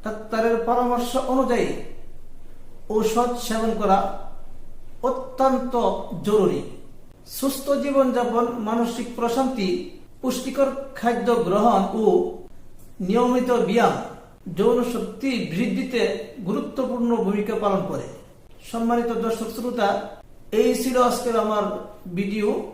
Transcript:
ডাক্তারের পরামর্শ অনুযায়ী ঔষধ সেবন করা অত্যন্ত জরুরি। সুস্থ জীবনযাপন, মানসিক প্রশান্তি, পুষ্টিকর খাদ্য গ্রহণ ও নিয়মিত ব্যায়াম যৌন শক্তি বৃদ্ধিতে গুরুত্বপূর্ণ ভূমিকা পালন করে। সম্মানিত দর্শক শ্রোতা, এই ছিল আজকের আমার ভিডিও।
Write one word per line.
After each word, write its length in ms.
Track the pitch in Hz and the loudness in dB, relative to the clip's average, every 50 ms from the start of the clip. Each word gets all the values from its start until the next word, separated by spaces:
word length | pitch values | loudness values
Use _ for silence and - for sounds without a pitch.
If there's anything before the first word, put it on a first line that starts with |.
| - | -8
ডাক্তারের 520 | 214 208 - - - 226 220 226 233 226 214 - | -8 -8 -8 -8 -4 -2 2 2 4 2 2 2
পরামর্শ 440 | 226 247 247 247 240 240 233 240 - - 262 262 254 | 2 2 2 4 2 2 0 0 0 0 0 0 2
অনুযায়ী 360 | 254 269 254 220 240 233 - - - - - - - - - - - - - - - - - - - - - - - - - - 214 | 2 2 4 4 2 2 2 0 -2 -4 -6 -6 -6 -8 -8 -8 -8 -8 -8 -10 -10 -10 -10 -10 -10 -12 -12 -12 -12 -12 -8 0 0
ঔষধ 360 | 220 214 214 - 240 247 240 240 - - | 2 2 4 2 2 2 2 0 -4 -4
সেবন 240 | - 220 226 220 226 202 190 | -2 -2 0 0 0 0 0
করা 180 | 208 190 190 - - - - - - - - - - - - - - - - - - - - - - 262 | 2 4 4 4 2 -2 -4 -6 -6 -6 -6 -6 -8 -8 -8 -8 -8 -8 -10 -10 -10 -10 -8 -2 -2 -2
অত্যন্ত 680 | 254 - - - - - 262 262 254 233 247 240 240 233 214 190 196 - - - - 165 - | -2 -2 -6 -10 0 2 4 4 4 2 0 0 0 2 2 2 0 -2 -6 -8 -8 -4 0
জরুরি। 340 | 208 208 214 185 - - - - - - - - - - - - - - - - - - - | 2 4 4 4 4 2 0 -6 -8 -12 -14 -14 -16 -16 -16 -16 -18 -20 -20 -18 -14 -6 -2
সুস্থ 280 | 269 277 269 - - 285 277 240 | -2 -2 -2 -2 0 0 0 2
জীবনযাপন, 600 | - 285 269 269 262 254 233 247 240 - 226 233 233 240 - 233 208 214 | 2 2 4 4 4 4 4 2 0 2 2 2 2 0 -2 -4 -2 0
মানসিক 380 | 226 240 233 - - - 220 - - 226 | 0 0 0 0 -2 -6 -8 -6 -4 -2
প্রশান্তি, 500 | 233 233 233 269 262 254 262 226 190 180 175 - - - - - - - - - | 0 0 2 2 2 0 0 0 0 0 0 -2 -4 -8 -14 -18 -20 -20 -14 -4
পুষ্টিকর 480 | - 254 - - - 262 - 285 269 262 - - - - - - | -2 -2 -2 -2 -4 -4 2 2 2 2 0 -6 -10 -10 -10 0
খাদ্য 300 | 214 233 233 - 196 240 233 - - | 0 0 2 2 2 2 2 4 4
গ্রহণ 360 | 175 190 208 220 240 202 190 196 - - 220 | 2 4 4 6 6 6 4 2 2 0 4
ও 20 | 214 196 180 175 - - - - - - - - - - - - - - - - 190 175 | 4 6 6 6 2 0 -4 -10 -14 -16 -16 -16 -16 -16 -16 -18 -18 -18 -10 -6 -2 2
নিয়মিত 420 | 220 240 247 247 254 247 - 247 240 226 - 180 | 4 4 4 4 4 2 2 2 2 2 2 4
ব্যায়াম 260 | 208 233 208 - - - - - - - - - - - - 190 156 170 | 4 4 4 4 2 0 -6 -8 -12 -16 -18 -20 -20 -16 -12 -8 -2 2
যৌন 200 | 214 240 247 247 233 - | 4 4 4 4 2 0
শক্তি 380 | - 190 185 - - - 269 269 247 208 - - | -2 -4 -6 -6 -8 -4 -2 -2 -2 -2 -4 -2
বৃদ্ধিতে 500 | 160 190 240 - - 269 - - 247 226 196 - - - - - - 269 190 | -2 -2 0 0 0 -2 -2 -2 0 0 2 0 0 -4 -8 -12 -12 -8 -4
গুরুত্বপূর্ণ 640 | 175 214 277 - - - 269 254 214 240 233 240 233 233 202 185 | -2 -2 -2 -2 -4 -4 -4 -2 -2 0 0 2 2 2 2 2
ভূমিকা 280 | 196 208 208 - - 214 - | 0 0 0 0 -2 -2 0
পালন 200 | 208 202 190 175 - - | 0 2 0 0 -2 -2
করে। 160 | 143 131 - - - - - - - - - - - - - - | -4 -6 -8 -10 -14 -18 -20 -20 -20 -20 -20 -20 -20 -20 -14 -8
সম্মানিত 400 | - 226 233 233 240 240 226 233 226 - 226 | -4 -2 0 2 2 2 2 0 -2 -2 0
দর্শক 240 | 226 226 220 226 220 - | -2 -2 -2 -4 -6 -6
শ্রোতা, 320 | 254 233 247 - 240 202 202 208 - - - - - - - - - - - 208 220 | -6 -6 -4 -2 0 2 2 2 0 -4 -8 -14 -16 -20 -20 -20 -20 -10 -2 2 4
এই 100 | 254 254 254 - | 4 4 2 2
ছিল 140 | 247 262 247 254 247 233 | 0 0 4 4 4 4
আজকের 280 | 240 - - 247 226 220 214 | 2 0 -2 0 0 2 2
আমার 200 | 220 214 208 202 180 - - - - - - - 185 170 185 | 2 0 0 0 -2 -4 -6 -10 -14 -16 -16 -12 -6 -4 -4
ভিডিও। 300 | 202 196 202 220 202 220 262 - - - | -2 -2 -2 0 0 0 0 -2 -6 -8